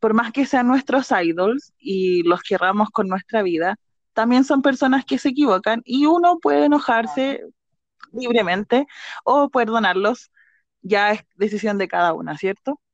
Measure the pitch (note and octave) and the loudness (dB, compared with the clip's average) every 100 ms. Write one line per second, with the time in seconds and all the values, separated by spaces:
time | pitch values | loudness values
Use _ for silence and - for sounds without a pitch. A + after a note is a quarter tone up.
0 | A3+ A3 A#3 B3 C4 C4 B3 C4 - C4 | 2 2 0 -2 0 2 2 0 0 -2
1 | B3+ G#3 E3+ E3 F#3+ B3+ - _ - F#3+ | 0 -2 0 0 0 -2 -6 _ -6 -2
2 | F#3 F3+ E3+ F3 - F#3 F#3 G3 G#3 - | 0 0 2 -2 -2 -2 0 0 0 -2
3 | G3 F#3+ - A3+ G3 E3 E3+ G#3+ _ _ | -2 -4 -4 -2 -2 -2 -2 -4 _ _
4 | _ - A3+ B3 C4+ C#4 C#4 C4 C4+ C4+ | _ -4 2 2 4 2 2 0 0 0
5 | - C4+ C#4+ C4 C#4+ F#3 G#3+ A#3 - B3+ | 0 -2 -2 0 2 2 0 -4 -4 0
6 | D4 E4+ F4 F4 - D4 D4 D4 - A3+ | 2 4 4 2 2 2 4 2 2 -2
7 | A#3 B3 C4+ C#4 - _ _ _ _ _ | -2 -4 -6 -6 -12 _ _ _ _ _
8 | - A3+ B3+ A#3 F#3+ F3+ G#3 B3 C#4+ - | -18 -10 -2 0 0 -2 0 0 0 -8
9 | - - - C#4 C#4+ C4 A3+ A3+ G3+ F#3 | -18 -10 0 2 2 0 0 0 0 0
10 | G3+ B3 - _ _ _ _ _ F#3+ G3+ | 0 -2 -10 _ _ _ _ _ -2 0
11 | G#3 G#3 - _ G3+ G#3 G#3+ G3+ F#3 F3+ | 2 0 -6 _ -4 -2 -4 -2 -4 0
12 | F3 D#3+ E3 D3+ F#3+ G3+ - D4 _ | 0 0 -6 -6 -6 -6 -8 -10 _